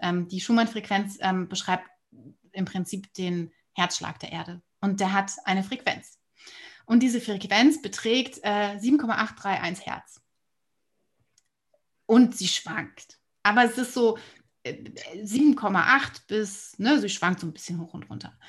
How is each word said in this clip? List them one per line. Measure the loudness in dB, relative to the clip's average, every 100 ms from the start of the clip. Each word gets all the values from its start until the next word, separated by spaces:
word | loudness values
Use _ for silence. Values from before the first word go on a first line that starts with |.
Ähm, | -4 -2 -4
die | -6
Schumann-Frequenz, | 0 2 2 -2 -4 -4 -4 -4
ähm, | -2 -2 -4
beschreibt | -6 -4 -4 -4 _ _ -20 -20 -20 _
im | -6
Prinzip | -6 -6 -6 -8 -12
den | -8 -4 -4 -6 _ _
Herzschlag | -4 -4 -4 -8 -10
der | -12
Erde. | -12 -12 -14 _ _
Und | -4 0
der | 0
hat | 0 -2 -4
eine | -2 -2
Frequenz. | -2 -4 -4 -6 -8 _ _ _ -20 -20 -20 -14 2
Und | 4
diese | 4 2
Frequenz | -2 -6 0 6 6 4
beträgt, | -2 -6 0 0 0 -4
äh, | -2 0 -2 -2
sieben | 2 2
Komma | 2 -2
acht | -2 -4
drei | -4 -4
eins | -4 -6
Hertz. | -8 -10 -12 -20 _ _ _ _ _ _ _ _ _ _ _ _ _ _ _ _ _ _ 4
Und | 8 8 4
sie | -4
schwankt. | -4 -6 -10 -10 -14 -20 -20 _ _
Aber | 2 4
es | 4 2
ist | -4
so, | 2 2 2 -8 -20 _ _
äh, | -14 -12 -14 -18 -16 -12
sieben | -4 4 6
Komma | 6 4 2 4 4
acht | 2 -10 -6
bis, | -4 -4 -8 -14 -2
ne, | 2 4
sie | 2
schwankt | 0 0 0
so | -4
ein |
bisschen | -10 -8 -8
hoch | -8
und | -12 -14
runter. | -14 -14 -18